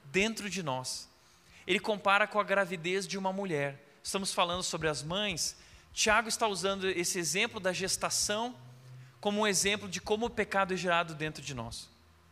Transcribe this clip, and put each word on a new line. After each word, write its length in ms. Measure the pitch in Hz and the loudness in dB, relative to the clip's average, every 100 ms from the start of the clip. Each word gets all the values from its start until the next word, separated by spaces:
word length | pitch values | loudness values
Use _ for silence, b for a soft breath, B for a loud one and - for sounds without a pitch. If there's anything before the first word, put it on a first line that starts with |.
| 139 | -4
dentro 440 | 175 214 214 196 | 0 0 -2 -6
de 140 | 180 | -4
nós. 460 | 156 131 123 - - _ B B B B - | -4 -4 -6 -8 -10 _ B B B B 0
Ele 120 | 196 | 0
compara 480 | - 202 196 202 208 | 2 0 4 4 4
com 120 | 208 | 2
a 40 | |
gravidez 640 | 185 196 185 185 165 190 190 | 2 2 2 -2 -2 -2 -2
de 100 | 196 | -4
uma 140 | 190 | -2
mulher. 520 | 190 196 151 143 135 B B | -2 -2 0 -2 -4 B B
Estamos 300 | - 196 190 | -6 -4 -2
falando 300 | - 175 180 | 2 2 2
sobre 240 | 175 170 156 | -2 -2 -2
as 160 | 139 | -2
mães. 520 | 147 190 208 160 - - B B B | -4 -2 -2 -2 -4 -6 B B B
Tiago 340 | - 220 214 226 | 0 6 6 4
está 200 | - 226 | 0 0
usando 420 | 190 190 196 190 | 2 0 0 0
esse 300 | 170 170 165 | 0 0 0
exemplo 400 | 165 175 233 220 | 0 0 0 0
da 120 | 185 | -2
gestação 840 | 170 185 - 175 - - 208 240 247 - - B B B B | -2 -2 -2 0 0 0 0 -2 -6 -18 -20 B B B B
como 200 | 208 208 | 0 2
um 60 | 214 | 4
exemplo 400 | 190 196 208 202 | 4 2 0 -2
de 140 | 175 | -8
como 240 | - 214 233 | 0 0 0
o 40 | |
pecado 440 | 233 202 196 190 | 0 0 2 2
é 40 | 185 | 0
gerado 360 | 180 170 170 151 | 2 2 2 -4
dentro 280 | 156 151 | -6 -6
de 100 | 135 | -8
nós. 360 | 127 113 - - - - - - | -8 -8 -10 -14 -20 -20 -20 -20